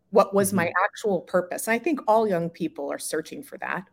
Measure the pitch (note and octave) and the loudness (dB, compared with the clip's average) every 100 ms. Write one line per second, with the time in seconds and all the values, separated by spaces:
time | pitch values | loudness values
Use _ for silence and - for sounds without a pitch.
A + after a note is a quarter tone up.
0 | _ G3 - G3 G3 G3 E3+ F3+ G3+ - | _ 4 4 2 2 2 0 0 0 -2
1 | A3 F3 - F#3 F3+ - - A#3 E4+ D4+ | -2 -2 0 -2 -2 -6 -2 0 0 -2
2 | - A3 A3 E3+ E3+ - E3 - C#3+ D3 | 2 4 4 0 -2 -4 -6 -6 -8 -8
3 | - D#3+ - - - - - D#3 - | -6 -6 -6 -12 -14 -10 -6 -6 -8